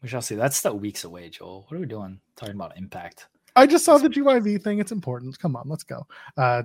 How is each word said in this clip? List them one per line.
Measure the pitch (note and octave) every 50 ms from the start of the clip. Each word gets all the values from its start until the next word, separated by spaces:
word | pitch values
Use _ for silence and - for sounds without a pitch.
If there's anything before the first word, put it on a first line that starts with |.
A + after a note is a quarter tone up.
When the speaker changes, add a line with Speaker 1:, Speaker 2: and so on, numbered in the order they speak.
Speaker 1:
We | C3 A#2
shall | B2 B2
see. | A#2 - A2+
That's | G#2 A#2 C#3 C#3 -
still | - - A2 G#2
weeks | G#2 G#2 G2+ - -
away, | F2 F2 F2+ F2 E2+
Joel. | - - F2+ F2+ F#2 F#2+ G2+ -
What | D3 F3
are |
we | F3+
doing | B2 A2 G#2+ G2+ F#2+ F#2+ G2 _ _ _
talking | - - G#2 G2+
about | G2+ F2 D#2 - F2
Impact? | F#2+ G2 - F2+ F2 E2+ - - - _ _ _ _ _ -
Speaker 2:
I | B3 C4+ C#4+
just | D#4 E4 -
saw | E4+ D#4 D4
the | C4+ D4+
G | A3+ C#4+
Y | C#4 C#4 C4 A#3
V | G#3 G#3 G#3 F#3+
thing. | - G#3 G#3 G#3
It's | G#3 -
important. | A3+ G3+ - B2+ B2+ A#2+ B2 C3 C3+ -
Come | - E3 B2+
on, | A#2 A#2+ C3+
let's | D#3 - -
go. | - B2+ A#2+ - - - - - - - -
Uh, | C3 B2 A#2+ A#2+ A#2+